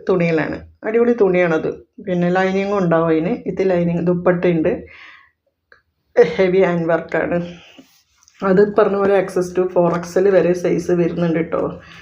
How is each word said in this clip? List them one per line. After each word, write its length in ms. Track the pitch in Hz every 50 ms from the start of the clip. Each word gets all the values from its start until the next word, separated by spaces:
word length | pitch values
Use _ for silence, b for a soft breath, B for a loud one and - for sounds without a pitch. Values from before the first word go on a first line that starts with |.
| - -
തുണിയിലാണ്. 600 | 190 180 170 165 165 151 143 - - - - - _ _ -
അടിപൊളി 300 | 214 220 233 233 240 233
തുണിയാണത്. 600 | 226 202 190 180 180 180 170 160 160 - - - - - _ _ - 190
പിന്നെ 220 | 196 180 175 175 175
ലൈനിങ്ങും 480 | 180 185 190 190 190 196 196 196 208
ഉണ്ടാവും 300 | 202 180 170 170 165 165
അതിന്. 220 | 165 160 160 160 196
ഇത് 400 | 247 - - 196 170 185 190 190
ലൈനിങ് 380 | 180 175 170 170 170 170 175
ദുപ്പട്ടയുണ്ട്. 760 | 180 180 175 180 185 175 175 180 180 170 160 156 175 247 - - B B B B B B B B B B B _ _ _ _ _ _ - _ _ _ _ _ _ _ - 254 233
ഹെവി 380 | - - 196 190 180 180 190
ഹാൻഡ് 260 | 185 175 175 170 165
വർക്കാണ്. 720 | 160 165 165 170 - - 160 - - 175 175 175 175 175 B B B B B B B B B B _ _ _ _ _ _ - 196
അത് 320 | 196 185 190 208 208 -
പറഞ്ഞ 200 | 226 208 202 196
പോലെ 220 | 202 196 196 202
എക്സ് 220 | 190 180 - - 185
എസ് 160 | 180 175 -
to 120 | 185 185
ഫോർ 300 | 185 - 180 175 165 170
എക്സ് 200 | 175 - - -
എൽ 120 | 180 190 202
വരെ 240 | 190 175 170 175 175
സൈസ് 380 | - - 170 - - - -
വരുന്നുണ്ട് 600 | 175 175 170 165 170 165 175 170 156 170 - -
ട്ടോ. 280 | - - - - - - B B B B